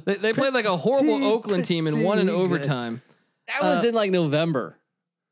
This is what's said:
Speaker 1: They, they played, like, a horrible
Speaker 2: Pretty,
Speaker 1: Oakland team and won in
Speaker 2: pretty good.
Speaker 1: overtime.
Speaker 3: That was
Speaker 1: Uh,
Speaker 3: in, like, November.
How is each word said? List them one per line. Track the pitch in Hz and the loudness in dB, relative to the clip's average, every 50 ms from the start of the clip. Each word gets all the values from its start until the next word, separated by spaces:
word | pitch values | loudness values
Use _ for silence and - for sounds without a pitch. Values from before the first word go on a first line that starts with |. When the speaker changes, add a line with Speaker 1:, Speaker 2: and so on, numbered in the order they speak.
| - | -4
Speaker 1:
They, | 190 202 | -4 -2
they | 180 202 220 | 0 0 0
played, | 220 254 269 269 262 | 0 0 0 0 0
like, | 247 214 | 0 0
a | 214 180 | 0 -2
horrible | 165 139 214 269 277 285 311 - | 0 0 2 2 4 4 2 2
Speaker 2:
Pretty, | 277 269 | 2 2
Speaker 1:
Oakland | 208 220 233 220 208 202 180 165 | 0 0 0 0 -2 -2 -2 0
team | - 175 165 160 | 0 -2 0 0
and | 156 151 151 160 | 0 0 0 0
won | 185 208 - | 2 2 2
in | 185 | 2
Speaker 2:
pretty | 185 165 180 | 0 0 0
good. | 185 | 0
Speaker 1:
overtime. | 180 175 156 143 143 139 123 120 117 117 127 - _ _ _ _ _ _ _ _ - | 0 -2 -2 -2 -2 -2 -2 -4 -6 -8 -10 -12 _ _ _ _ _ _ _ _ -6
Speaker 3:
That | 240 269 | -4 -2
was | - - 180 175 220 | 0 0 2 2 2
Speaker 1:
Uh, | 240 | 0
Speaker 3:
in, | 226 | 2
like, | 226 208 190 | 0 0 2
November. | 180 180 170 147 139 151 165 170 156 127 104 78 - _ _ _ _ _ _ _ _ _ _ _ | 2 0 0 2 0 0 0 0 -2 -2 -4 -6 -10 _ _ _ _ _ _ _ _ _ _ _